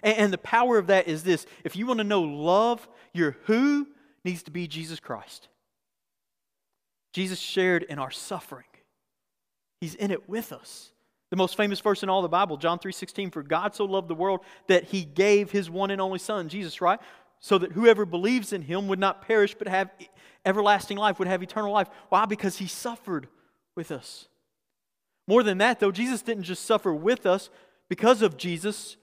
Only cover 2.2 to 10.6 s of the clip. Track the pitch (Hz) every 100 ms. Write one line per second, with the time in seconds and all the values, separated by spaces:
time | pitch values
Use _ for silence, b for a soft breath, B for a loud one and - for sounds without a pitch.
2.2 | 156 143 160 190 233 233 - B B 175
3.2 | 151 - - 226 285 285 285 b b b
4.2 | 180 175 - 170 170 156 160 160 - 110
5.2 | - - - _ _ _ _ _ _ _
6.2 | _ _ _ _ _ _ _ _ _ 180
7.2 | 190 180 - 190 185 170 - 143 131 -
8.2 | - 185 - 127 - _ _ _ _ _
9.2 | _ _ _ _ _ _ 165 165 202 180
10.2 | - 214 220 123